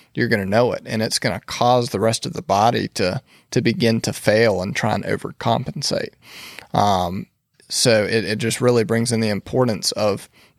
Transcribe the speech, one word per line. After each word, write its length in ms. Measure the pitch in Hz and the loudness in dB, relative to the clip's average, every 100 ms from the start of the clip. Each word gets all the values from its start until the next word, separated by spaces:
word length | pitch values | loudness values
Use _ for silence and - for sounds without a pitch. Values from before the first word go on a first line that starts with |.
| _ - | _ -4
you're 140 | 120 | 0
gonna 160 | 110 95 | 0 2
know 260 | 107 123 | 2 2
it, 100 | - - | 0 -4
and 160 | 113 | -4
it's 160 | 110 - | -2 -2
gonna 220 | 127 85 | -4 -6
cause 480 | - - 120 123 120 | -6 0 4 4 2
the 100 | 98 | 0
rest 260 | 107 113 131 | 0 0 -6
of 60 | |
the 80 | - | -8
body 460 | - 98 113 117 95 - | 0 2 4 2 -2 -2
to, 260 | 92 117 - _ - | -2 -2 -8 _ -4
to 100 | 131 | 0
begin 380 | 120 110 113 113 | 2 2 2 2
to 120 | 110 | -2
fail 480 | - - 107 113 95 | -2 2 4 4 2
and 120 | 92 - | -2 -2
try 200 | 110 101 | -2 -2
and 80 | |
overcompensate. 1080 | 98 101 - - - 120 131 156 - - - - - - - - - | -2 -4 -6 -6 -2 -2 -2 -6 -4 -4 -6 -12 -20 -20 -18 -18 -4
Um, 540 | - 208 190 175 190 - _ _ _ - | 0 2 2 0 -4 -10 _ _ _ -8
so 380 | - 127 110 98 | -2 2 2 2
it, 180 | 113 92 | 0 -2
it 120 | 107 | -4
just 220 | 113 - | -4 0
really 220 | 123 120 101 | 2 2 2
brings 260 | 113 117 | 0 0
in 80 | 113 | 0
the 100 | 110 | 0
importance 640 | 98 - 127 127 104 - | -2 -2 0 0 0 -4
of, 380 | - 104 98 - _ _ | 0 0 -2 -6 _ _